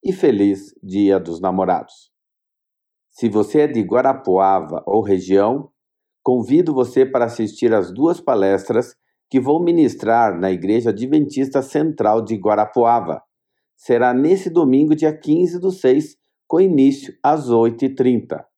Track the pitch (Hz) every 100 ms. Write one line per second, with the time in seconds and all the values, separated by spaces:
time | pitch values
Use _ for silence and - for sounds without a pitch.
0 | - 185 160 107 101 98 - _ 101 95
1 | 101 95 85 85 92 92 92 87 - _
2 | _ _ _ _ _ _ _ _ _ _
3 | _ _ 117 104 104 151 151 117 92 113
4 | 127 135 - 92 95 95 78 78 - 101
5 | 101 95 87 98 104 135 156 _ _ _
6 | _ _ - 127 117 147 175 135 120 135
7 | 131 120 120 117 110 - 120 110 85 95
8 | 156 170 - 117 98 98 95 113 127 _
9 | _ _ _ 131 123 156 175 170 139 101
10 | 104 117 113 87 95 92 90 110 117 101
11 | 123 151 143 135 135 139 135 151 160 147
12 | 107 110 107 110 98 104 107 - 117 117
13 | 90 76 _ _ _ _ _ _ - 120
14 | 123 127 147 190 190 165 151 131 151 151
15 | 156 151 - 156 180 175 185 185 131 127
16 | 151 _ _ _ _ 160 190 156 135 139
17 | - - 139 151 131 117 113 117 135 135
18 | 127 120 - 78 -